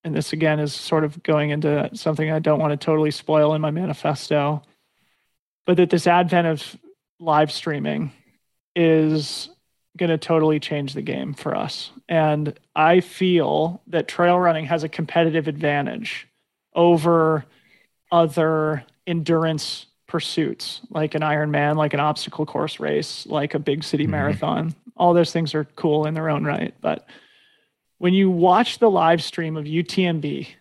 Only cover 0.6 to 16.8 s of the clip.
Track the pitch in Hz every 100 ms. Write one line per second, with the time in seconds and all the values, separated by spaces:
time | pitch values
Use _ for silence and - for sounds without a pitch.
0.6 | 147 - - 160 151 170 - 151 147 147
1.6 | 151 147 - 226 165 151 156 156 156 147
2.6 | 156 143 - 156 151 143 - 151 151 156
3.6 | 151 156 185 - 151 143 - 151 143 147
4.6 | _ _ _ _ _ _ _ _ _ _
5.6 | - 175 175 175 175 175 175 175 170 151
6.6 | - - - _ _ _ 165 151 151 -
7.6 | - 147 147 147 151 _ _ _ _ _
8.6 | _ 175 165 160 156 156 139 - - _
9.6 | _ _ _ - 175 160 - 160 156 151
10.6 | - 147 139 143 - 131 135 143 - -
11.6 | - - - - - 165 156 151 147 -
12.6 | _ 156 156 180 175 - 185 175 139 151
13.6 | 160 175 - 170 - - 175 180 180 160
14.6 | 151 160 151 - 160 170 165 160 151 147
15.6 | 151 147 139 60 - - - _ _ _
16.6 | _ 165